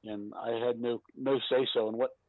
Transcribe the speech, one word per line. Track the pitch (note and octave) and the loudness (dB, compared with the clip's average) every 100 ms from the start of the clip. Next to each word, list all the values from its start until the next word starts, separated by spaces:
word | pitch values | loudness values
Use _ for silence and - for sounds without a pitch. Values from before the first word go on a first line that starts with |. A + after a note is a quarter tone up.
And | A2 G#2 G#2 | -8 -8 -8
I | - A#2 A#2 B2 | -6 -2 0 0
had | A#2 | 0
no, | A#2+ A#2 _ - | 0 -2 _ -4
no | C3+ C3+ - | 0 2 2
say-so | C3 B2 B2 A2 | 2 2 0 0
in | A2+ | 0
what | C3 - | 0 -2